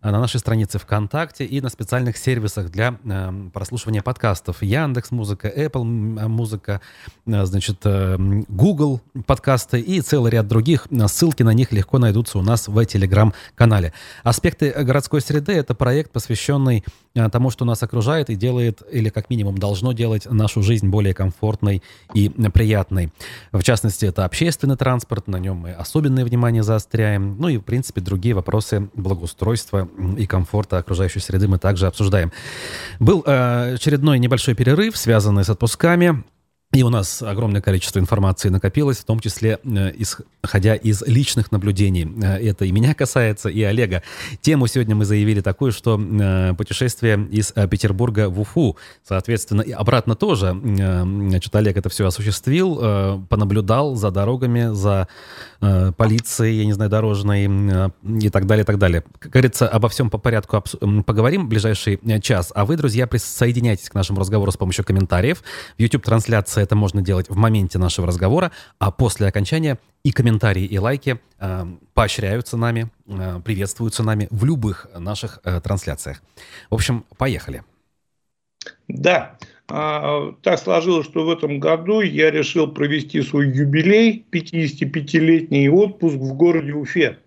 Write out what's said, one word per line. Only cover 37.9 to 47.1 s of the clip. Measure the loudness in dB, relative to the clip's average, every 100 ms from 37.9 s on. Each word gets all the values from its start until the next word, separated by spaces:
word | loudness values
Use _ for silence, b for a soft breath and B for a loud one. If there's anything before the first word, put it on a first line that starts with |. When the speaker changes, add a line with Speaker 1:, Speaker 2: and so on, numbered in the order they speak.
| -2
Speaker 1:
информации | 0 2 0 0 0
накопилось, | 0 0 0 0 -2
в |
том | -2 -4
числе, | -2 -2 -2 -2
э, | -2 -2 -2 -4
исходя | -8 -8 -14 _ -2 2 2
из | 2 0 -2 2
личных | 2 2 -2 -2
наблюдений. | -2 -2 0 2 0 -2 -2
Э, | -2 0
это | -2 -2
и | 0
меня | 2 2
касается, | 0 0 0 0 0 -4
и | -2
Олега. | 0 0 0 -2 B B B -4
Тему | 0 2 2
сегодня | 0 0 0
мы |
заявили | 2 2 2 2
такую, | 0 -2 -2
что, | -2 0 0
э, | 0 0 2 2 0
путешествие | 0 -4 -2 -2 0 0